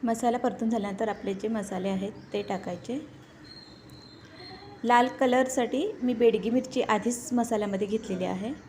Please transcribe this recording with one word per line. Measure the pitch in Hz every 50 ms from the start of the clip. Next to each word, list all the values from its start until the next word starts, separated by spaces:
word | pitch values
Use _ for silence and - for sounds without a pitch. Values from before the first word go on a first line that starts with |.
| -
मसाला | 233 226 226 - 240 233 247
परतून | 247 247 202 - 233 226
झाल्यानंतर | 226 226 196 202 196 196 226 214
आपले | 202 - - 196 196
जे | 190 - 214
मसाले | 226 220 196 190 190 185 185 196
आहेत | 190 190 196 202 214 - - - -
ते | 208
टाकायचे. | 202 - 202 190 196 - 180 175 - - 240 285 311 - - - - - - - - - - - - - - - - - - - - - - - - - - - - - - - - - - - -
लाल | 226 240 240 247 254
कलरसाठी | 254 - 269 254 247 254 262 254 - 269 240 226 - 262 330 427 - - 247
मी | 247 247
बेडगी | 220 240 233 214 214 185 -
मिरची | 233 254 254 - - 262
आधीच | - - 214 214 208 233 240 - - - 247
मसाल्यामध्ये | 240 233 240 233 208 208 202 196 190 208 190
घेतलेली | 214 220 - - 190 180 180
आहे | 185 185 185 196 226 294 - -